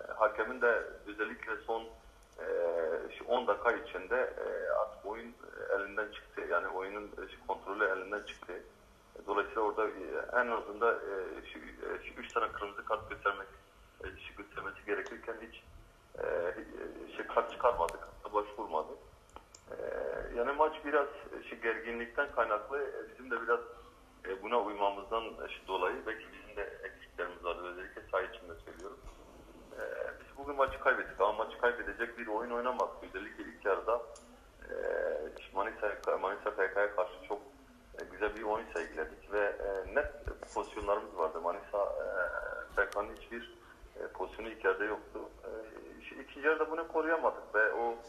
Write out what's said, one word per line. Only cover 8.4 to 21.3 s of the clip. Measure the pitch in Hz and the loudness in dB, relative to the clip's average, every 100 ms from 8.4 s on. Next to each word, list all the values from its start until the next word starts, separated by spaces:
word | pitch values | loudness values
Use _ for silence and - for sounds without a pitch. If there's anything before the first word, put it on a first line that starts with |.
| - 90 - - - - - - - | -10 -10 -12 -20 -20 -20 -18 -10 -2
Dolayısıyla | 101 101 113 | 0 2 2
orada, | 107 107 107 | 2 4 2
e, | 98 80 73 - 120 | 0 -4 -4 2 4
en | 120 | 4
azından, | 110 101 104 113 | 2 -2 2 4
e, | 107 - 98 87 - - | 4 0 -4 -4 -6 -10
şu, | - | -10
e, | - - 95 92 - | -12 -8 -6 -6 -6
şu | - | -10
üç | 120 | -2
tane | 117 110 | 0 0
kırmızı | - 101 98 | 0 -6 -6
kart | - 107 98 | -2 -2 -2
göstermek, | 101 101 98 98 - - - - - | -2 0 0 -4 -14 -20 -20 -20 -12
e, | |
şu | 95 85 - - | -10 -10 -12 -12
göstermesi | 101 - 98 101 - | -12 -8 -6 -6 -2
gerekirken | 101 95 117 117 113 | -2 -2 -8 -8 -8
hiç, | 113 - - - - - - - | -8 -14 -18 -20 -20 -20 -16 -4
e, | 78 | 0
e, | 80 85 - - - - - - - | 2 2 -2 -6 -6 -8 -8 -8 -6
şey | 110 | 0
kart | - - | 2 2
çıkarmadık, | - 123 - 85 - - - - | 4 4 6 2 0 -10 -12 0
başvurmadık. | 104 104 - 101 78 78 - - - - - - - - | 0 2 -2 -2 0 0 -6 -14 -20 -18 -18 -18 -18 -12
E, | - 57 - - - - 117 | -6 -4 -2 -2 -2 -2 0
yani | 127 | 2
maç | 143 156 156 | 6 6 4
biraz, | 143 143 139 | 2 4 4
e, | - - | 0 -8